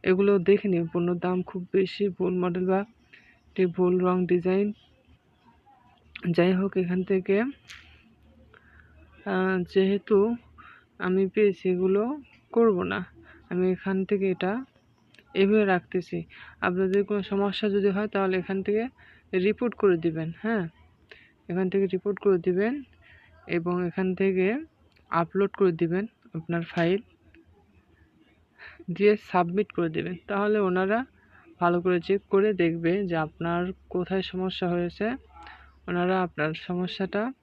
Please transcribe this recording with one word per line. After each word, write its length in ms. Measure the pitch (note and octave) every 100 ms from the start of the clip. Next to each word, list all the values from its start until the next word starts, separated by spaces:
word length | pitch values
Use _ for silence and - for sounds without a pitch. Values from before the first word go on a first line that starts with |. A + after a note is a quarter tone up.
এগুলো 360 | - F#3 G3+ G3+
দেখে 280 | F3 G3+ G3+
নিন। 200 | F3 E3
পণ্যর 300 | F3+ F3 F3
দাম 240 | F3+ F#3
খুব 260 | F3+ F#3+ F3
বেশি, 360 | F#3+ F#3+ - G3+
ভুল 240 | F3 F#3
মডেল 340 | F#3 F3+ F3 F#3
বা 180 | F#3+ G3+ _ _ - _ _ _
একটি 180 | - F#3
ভুল 340 | E3+ F3+ F#3
রং 260 | F3+ F#3 F3
ডিজাইন। 480 | F3+ F3+ F#3+ G#3 G#3+ _ _ _ _ _ _ _ _ _ _ _ _ _ - F3+
যাই 220 | E3 F3
হোক, 240 | F#3 G3 F#3+
এখান 260 | F3 F3+
থেকে, 380 | F#3 F#3+ F#3 G3
আহ, 2250 | B3+ - _ - - - _ _ _ _ - - _ - - - - - G3+ F#3+ F#3 F#3 F3
যেহেতু 600 | F#3+ F#3+ G3+ - G3+ G#3+ A#3 - - - - _ _
আমি 320 | F3+ F#3 F#3+
পেয়েছি, 400 | G#3+ G#3 F#3+ F#3
এগুলো 520 | F3+ F#3 G3 A3+ D4 C4+ _ _
করব 320 | A#3 A3+ F3+
না। 220 | F2+ G2 - - - - _
আমি 220 | F3+ F#3
এখান 340 | F#3 F#3+ F#3+ F#3+
থেকে 260 | G3+ G3
এটা 340 | F3+ F#3 A3+ C4+ _ _ _ _ - _
এভাবে 320 | - G3 G#3+ G3+
রাখতেছি। 580 | F3+ - F#3 E3+ E3+ E3 - - -
আপনাদের 420 | - F3+ F#3+ G3
কোনো 200 | G3+ G#3
সমস্যা 460 | F#3+ G3 G3+ F#3+ G#3+
যদি 200 | G3+ G3
হয়, 180 | F#3+ G#3+
তাহলে 300 | G3+ F#3+ F#3+
এখান 260 | F3+ F#3+
থেকে 240 | F#3+ G#3 B3 _ - - _ F#3+
রিপোর্ট 380 | F#3+ G#3 - -
করে 220 | G3+ F3
দিবেন। 340 | E3 D#3+ D#3+ E3+
হ্যাঁ, 260 | G#3+ A3+ E3 _ _ _ _ - _ _ -
এখান 200 | F3+ F#3+
থেকে 160 | G3 G3
রিপোর্ট 340 | F#3 G3+ F#3+
করে 180 | G3+ F#3
দিবেন 460 | F#3 F#3 G#3+ C#4+ C4 _ _ - _ - -
এবং 400 | E3+ E3+ F3+ F3
এখান 280 | F3 F#3 F3+
থেকে 420 | G3 F#3 F#3 B3+ D#4+ _ _ _ _
আপলোড 400 | E3 E3+ F#3+ G3
করে 220 | - G3
দিবেন 340 | E3 E3+ F3 A3 _ -
আপনার 280 | E3 D#3+ E3+
ফাইল, 400 | E3 - E3+ G3 - _ _ - _ _ _ _ _ _ _ _ _ _ _ _ - - - E3+
দিয়ে 200 | G#3 G#3
সাবমিট 540 | - F3+ F3 F#3 G#3
করে 180 | - E3+
দিবেন। 260 | D#3+ E3+ F3+ -
তাহলে 320 | G3+ G#3 G#3+
ওনারা 460 | F#3+ F#3 F#3+ A3 B3+ _ _ - - -
ভালো 220 | F3 F3
করে 200 | F3+ F3+
চেক 200 | E3+ G3 _
করে 240 | G3 G#3+
দেখবে 540 | F#3+ E3+ E3+ E3 F#3+ G3
যে 80 | E3
আপনার 560 | D#3 - E3+ F3 F3+ F#3 _
কোথায় 320 | F#3+ F3 F#3+
সমস্যা 480 | F#3 F#3 F#3 - F3+
হয়েছে। 460 | F3 F3 - G#3+ C4 - - - - - _ -
ওনারা 360 | F3 F3+ F#3+
আপনার 300 | F3+ - D3+
সমস্যাটা 800 | E3 - F3+ F3+ - F#3+ G3+ A#3 C4+